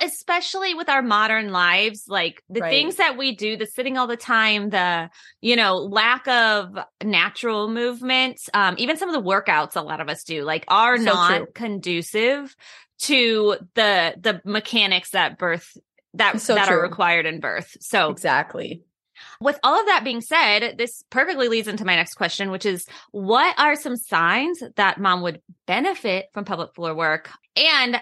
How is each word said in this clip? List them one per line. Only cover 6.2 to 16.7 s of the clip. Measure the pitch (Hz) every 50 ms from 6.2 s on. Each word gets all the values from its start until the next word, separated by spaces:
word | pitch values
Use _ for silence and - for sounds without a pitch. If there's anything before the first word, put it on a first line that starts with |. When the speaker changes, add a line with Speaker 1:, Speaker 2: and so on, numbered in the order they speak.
| -
Speaker 1:
of | 269 254 240 226 220 214 208 185 180 202 190 - - _ _ 185
natural | 214 196 165 175 202 - - 240 233 220 208 208 214
movement, | 226 233 240 247 247 240 247 254 262 254 262 254 247 - - -
um, | - 208 196 185 180 175
even | 240 262 320
some | 311 392 359
of | 320
the | 269
workouts | 190 180 190 202 196 208 170 156 151 - -
a | 180
lot | 151 151 156 143
of | 156 147
us | 165 - -
do, | - 160 151
like, | 143 156 156 165 -
are | - 180 208 226 240 247 233
Speaker 2:
So | 226
Speaker 1:
not | 196 185 180 175 175 190
Speaker 2:
true. | - 175 - _
Speaker 1:
conducive | - 233 220 202 190 - 180 175 170 170 - - 214 226 247 277 285 277 262 - _ - - - - _ _ _ -
to | - - 285 262 240 226 226 214 214 208 190 - 180 - _
the, | 226 220 208 196 180 165 165 - -
the | - 226 190 175 -
mechanics | 196 208 214 214 - 240 220 208 190 185 180 - -
that | - 190 165 - 156 -
birth, | 180 170 165 175 - - - - _ _ _ _ _ _ -
that, | 170 214 196 214 214
Speaker 2:
So | - - 220
Speaker 1:
that | 208 196
Speaker 2:
true. | 190